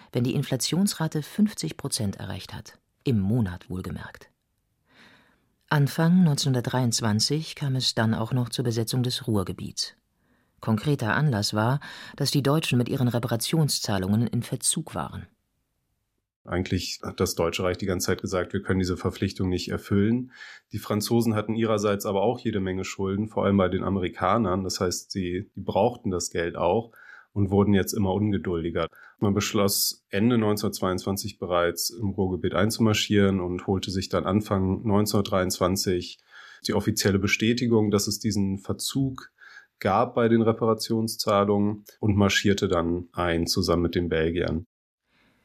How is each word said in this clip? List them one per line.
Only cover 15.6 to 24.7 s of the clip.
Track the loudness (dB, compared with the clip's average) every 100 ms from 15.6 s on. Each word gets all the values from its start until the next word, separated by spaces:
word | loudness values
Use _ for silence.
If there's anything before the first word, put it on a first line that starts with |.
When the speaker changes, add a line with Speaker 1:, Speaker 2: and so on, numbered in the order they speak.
| _ _ _ _ _ _ _ _ -6
Speaker 2:
Eigentlich | -4 -2 -2 -4 -8
hat | -8 -2
das | -2 0
Deutsche | -2 0
Reich | -2 -2
die | -2
ganze | -2 -2
Zeit | -2
gesagt, | -2 -4 -2
wir | -4
können | -2 0
diese | 0 -2
Verpflichtung | -4 -2 -4 -2 -2
nicht | -2 -2
erfüllen. | -6 0 2 4 2 -2 -12 -20 -20 _
Die | -10
Franzosen | -4 -2 0 2 2 0
hatten | -2
ihrerseits | -2 0 2 2 0 0
aber | 0
auch | 0 0
jede | -2 -2
Menge | -2 -4 -6
Schulden, | -4 -2 -2 -2
vor | 0
allem | 2 4
bei | 4
den | 0
Amerikanern. | -2 -2 -2 -2 0 2 2 0
Das | -2